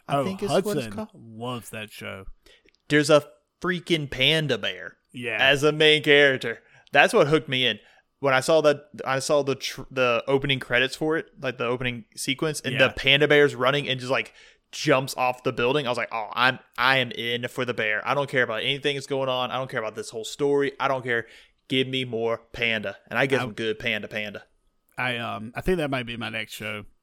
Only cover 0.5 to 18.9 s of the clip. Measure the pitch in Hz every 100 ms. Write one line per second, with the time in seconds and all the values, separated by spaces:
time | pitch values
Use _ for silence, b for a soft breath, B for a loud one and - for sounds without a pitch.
0.5 | 165 208 147 113 104 214 147 117 110 120
1.5 | 123 - 113 107 - 104 98 101 - b
2.5 | b b _ - 147 143 147 - _ _
3.5 | _ 180 180 - 165 143 127 135 160 147
4.5 | 113 98 92 87 - _ 127 120 110 135
5.5 | 143 151 151 156 151 151 143 143 127 120
6.5 | 110 b b b 139 185 220 139 156 -
7.5 | 127 123 107 b b _ _ 139 131 147
8.5 | 160 147 139 - 113 127 135 - 147 135
9.5 | 120 - - - 131 123 117 - 135 143
10.5 | 131 - 123 131 - 156 160 - - 135
11.5 | 127 120 123 127 120 - - - 131 160
12.5 | 147 - 127 131 - 135 139 147 147 143
13.5 | 120 123 143 135 127 127 123 110 b b
14.5 | b _ - - 135 135 - 127 127 131
15.5 | 117 120 147 120 120 110 113 104 120 127
16.5 | 127 _ - 127 135 123 - 120 120 123
17.5 | - 123 113 110 107 113 143 135 131 117
18.5 | 110 127 139 147